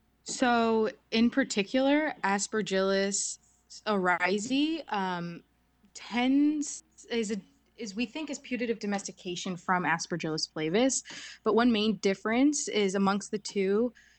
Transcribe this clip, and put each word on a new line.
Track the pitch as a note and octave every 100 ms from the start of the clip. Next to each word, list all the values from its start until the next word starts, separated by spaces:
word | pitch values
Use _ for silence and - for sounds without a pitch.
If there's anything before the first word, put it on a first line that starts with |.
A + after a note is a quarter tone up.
| _ _
So, | - - B3+ A#3+ A3+ A3+ A3 - -
in | A3+ A#3
particular, | C4+ C4 - G3 C4 C4+ D4 D#4 -
Aspergillus | G3 G3 G3 A3 G#3 F#3+ F#3+ G3 G3 G3 - - _ _ _ - -
oryzae, | G3+ F3+ F3 F3+ G#3 G3+ C4+ D4+ D#4+ -
um, | G#3 F#3+ F3 E3+ E3+ - _ _ _ _ -
tends, | - A#3 B3+ C4+ D4 D4+ C#4+ - - _ -
is | A#3 G#3
a, | G#3+ - _ _ -
is | A3+ F#3+
we | A#3
think | D#4 D#4
is | C#4+
putative | - B3 A#3 A3
domestication | G#3 G3+ G3 - F#3+ F3 G3 F3+
from | - F#3
Aspergillus | D#3 D#3+ - F3 D#3+ D#3 -
flavus, | - D#3 F#3+ C4 C4 - - - -
but | A3+ G#3+
one | B3
main | A3 G#3+ G#3+
difference | G3+ G3 G#3+ A#3 C#4+ C#4+ -
is | G#3+ G3+
amongst | G3 G3 G3+ -
the | G#3+
two | - G3+ F#3+ G3+ A#3+ - -